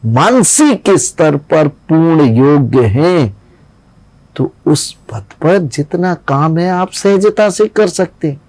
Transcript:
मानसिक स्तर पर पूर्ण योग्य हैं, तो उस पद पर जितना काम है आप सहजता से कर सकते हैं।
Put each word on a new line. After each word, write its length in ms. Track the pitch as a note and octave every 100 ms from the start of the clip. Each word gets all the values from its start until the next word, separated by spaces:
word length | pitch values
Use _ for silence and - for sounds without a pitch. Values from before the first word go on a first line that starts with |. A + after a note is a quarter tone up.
| A#2
मानसिक 760 | A#2 F3+ B3+ F#3 - D4+ B3 -
स्तर 460 | F#3+ - - D#3+ D3
पर 320 | - D3 D3
पूर्ण 540 | - _ D#3+ E3 D#3+
योग्य 640 | C#3 A2+ C3+ D3 B2 B2+ A#2
हैं, 520 | G#2+ E3 F3+ A#2+ G2 _ _ _ _ _ _ _ _ _ -
तो 160 | C3+ _ -
उस 320 | D3+ - - -
पद 120 | A2 G2+ -
पर 160 | D3+ G3
जितना 560 | D#3 - C#3+ F3 F3+
काम 440 | E3+ - C#3 D#3 D#3+
है 120 | F3
आप 220 | F3+ A#3+
सहजता 580 | - G3 G3 G#3 G#3 G#3
से 160 | F#3+ G#3+
कर 220 | - G#3
सकते 400 | F3 F3+ _ D#3+
हैं। 140 | C#3+